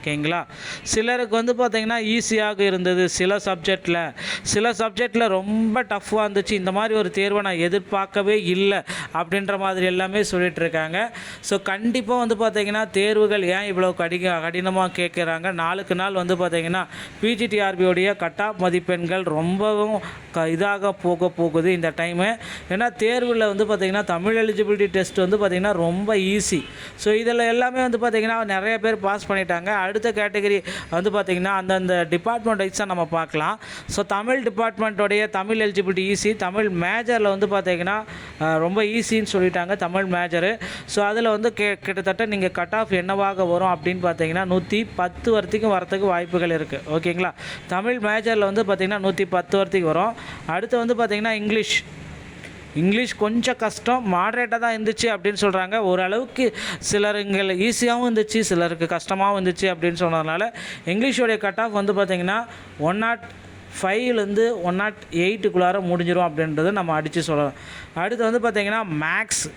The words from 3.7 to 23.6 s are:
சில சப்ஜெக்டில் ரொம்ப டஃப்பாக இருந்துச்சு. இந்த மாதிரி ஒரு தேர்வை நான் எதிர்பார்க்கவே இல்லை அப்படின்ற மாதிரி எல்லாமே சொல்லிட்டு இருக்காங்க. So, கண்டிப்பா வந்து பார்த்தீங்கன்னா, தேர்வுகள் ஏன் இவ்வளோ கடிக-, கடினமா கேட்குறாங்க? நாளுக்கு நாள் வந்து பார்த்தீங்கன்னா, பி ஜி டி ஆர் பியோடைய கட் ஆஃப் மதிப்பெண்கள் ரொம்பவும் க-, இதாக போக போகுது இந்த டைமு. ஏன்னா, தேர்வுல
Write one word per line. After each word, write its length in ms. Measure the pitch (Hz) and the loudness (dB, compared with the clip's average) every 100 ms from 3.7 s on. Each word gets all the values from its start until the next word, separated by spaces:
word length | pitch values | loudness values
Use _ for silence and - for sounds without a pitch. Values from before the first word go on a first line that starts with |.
| 190 180 170 160 - - - | -2 0 -2 -2 -8 -8 -6
சில 300 | - 208 226 | -2 0 0
சப்ஜெக்டில் 560 | 202 226 190 240 233 233 | 0 -4 -2 0 2 2
ரொம்ப 560 | 190 196 214 226 226 | 2 0 2 2 2
டஃப்பாக 280 | 240 202 - | 0 -4 -2
இருந்துச்சு. 400 | 214 214 202 202 | 0 2 0 0
இந்த 200 | 208 185 | 0 0
மாதிரி 220 | 190 220 | 0 2
ஒரு 180 | 220 185 | 2 0
தேர்வை 300 | 196 202 202 | 0 0 0
நான் 140 | 196 180 | 0 0
எதிர்பார்க்கவே 880 | 170 196 185 196 196 202 196 214 | 2 0 0 -2 0 0 2 2
இல்லை 380 | 180 180 196 196 - - - | 2 2 4 2 -2 -10 -4
அப்படின்ற 440 | 160 170 196 196 196 | -4 0 -2 0 -2
மாதிரி 280 | 196 185 185 | 0 2 2
எல்லாமே 380 | 180 190 208 | 2 0 0
சொல்லிட்டு 380 | 196 185 180 156 | 0 2 0 0
இருக்காங்க. 500 | 165 160 156 175 233 - - - | -2 0 -2 -2 -4 -6 -14 -12
So, 200 | - 196 | -4 -2
கண்டிப்பா 640 | 196 196 226 240 208 247 | -2 -2 0 -2 0 0
வந்து 120 | 233 214 | 0 2
பார்த்தீங்கன்னா, 540 | 226 208 202 214 220 | 2 0 0 -2 0
தேர்வுகள் 540 | 196 208 214 214 208 | 0 2 4 4 4
ஏன் 320 | 180 185 202 185 | 2 0 0 0
இவ்வளோ 180 | 185 180 | 0 0
கடிக-, 440 | 170 175 180 170 | -2 0 0 0
கடினமா 500 | 160 175 185 185 185 - | -2 -2 0 0 0 0
கேட்குறாங்க? 560 | 175 175 165 165 180 | -2 -2 -2 -2 -2
நாளுக்கு 440 | 175 165 190 185 180 | -2 -2 -2 -2 -2
நாள் 180 | 190 | 0
வந்து 220 | 190 180 180 | -2 0 0
பார்த்தீங்கன்னா, 520 | 175 170 165 185 175 - - - | 2 0 0 -2 -4 -10 -16 -2
பி 140 | 214 233 | 0 0
ஜி 100 | 226 | 0
டி 140 | 208 | 2
ஆர் 220 | 196 185 | 0 2
பியோடைய 340 | 185 180 190 202 | 2 4 2 0
கட் 260 | 170 151 | -4 -2
ஆஃப் 140 | 208 190 | -4 0
மதிப்பெண்கள் 600 | 185 175 170 175 170 185 | 0 0 0 -2 -2 -2
ரொம்பவும் 800 | 180 151 165 190 214 214 214 214 - - - | -2 0 0 0 2 2 0 -2 -4 -14 -6
க-, 160 | 170 160 | -2 0
இதாக 440 | 165 202 202 196 190 | 2 0 2 -2 0
போக 280 | 175 170 180 | 0 2 0
போகுது 440 | 175 170 160 170 | 2 2 4 2
இந்த 160 | 180 165 | 2 0
டைமு. 480 | 156 170 175 196 226 - - - | -2 -2 0 0 0 -8 -14 -6
ஏன்னா, 200 | 185 240 233 | 0 0 2
தேர்வுல 680 | 220 247 240 233 214 196 | 0 2 2 2 2 2